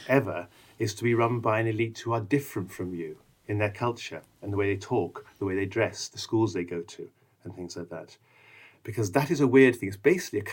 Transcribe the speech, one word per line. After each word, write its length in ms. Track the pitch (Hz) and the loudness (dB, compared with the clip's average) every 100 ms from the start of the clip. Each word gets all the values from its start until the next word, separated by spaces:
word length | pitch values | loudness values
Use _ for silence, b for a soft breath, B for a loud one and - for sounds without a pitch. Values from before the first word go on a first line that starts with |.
| - | 2
ever 400 | 135 104 80 - b b b | 2 2 -6 -8 b b b
is 160 | 113 | -4
to 100 | - | -2
be 100 | 117 | 0
run 260 | 117 117 120 | 2 2 2
by 200 | 113 110 | 2 2
an 60 | 113 | 2
elite 320 | 107 113 113 | 0 -2 -4
who 140 | 117 | -4
are 80 | 117 | -4
different 500 | 101 143 139 110 92 | 0 -2 0 -6 -6
from 240 | - 90 | -6 -6
you 240 | 87 80 78 _ _ - | -6 -8 -10 _ _ -6
in 120 | 104 | -2
their 120 | 104 | -2
culture 520 | 101 120 120 - 82 - _ | -2 -4 -4 -10 -12 -16 _
and 100 | 101 | -6
the 40 | 98 | -2
way 180 | 101 | 0
they 40 | 98 | 0
talk, 480 | - 120 87 - - b | -2 -2 -2 -6 -16 b
the 60 | |
way 100 | 98 | -4
they 100 | 95 | -2
dress, 440 | 98 113 98 - - | -2 0 0 -2 -12
the 100 | - | -10
schools 340 | - 113 110 | -2 2 2
they 120 | 92 | 0
go 180 | 87 87 | -4 -6
to, 260 | 85 - 82 _ _ _ | -8 -12 -16 _ _ _
and 100 | - | -16
things 220 | 90 87 87 | -12 -10 -10
like 120 | 85 | -10
that. 280 | 82 - - b b b b b b | -12 -14 -20 b b b b b b
Because 300 | - 113 107 | -10 -4 0
that 180 | 139 143 | 0 0
is 100 | 156 | 2
a 60 | 139 | 6
weird 300 | 131 131 - | 10 8 6
thing. 120 | 98 | -4
It's 80 | 98 | 2
basically 440 | 139 180 - 104 | 2 2 0 -4
a 20 | 101 | -4